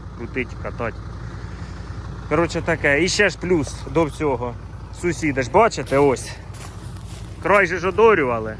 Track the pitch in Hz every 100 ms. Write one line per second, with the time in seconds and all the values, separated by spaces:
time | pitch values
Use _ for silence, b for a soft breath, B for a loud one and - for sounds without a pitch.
0 | - - 113 127 120 - 107 101 113 -
1 | - - B B B B B B B B
2 | B - - 156 170 170 160 160 151 143
3 | 175 - 202 - 175 175 131 - 131 143
4 | 151 - 151 120 123 113 - - - -
5 | 175 151 156 131 120 175 226 - 123 135
6 | 143 120 - - - - - - - -
7 | - - - - 165 202 175 175 190 208
8 | 226 190 131 117 110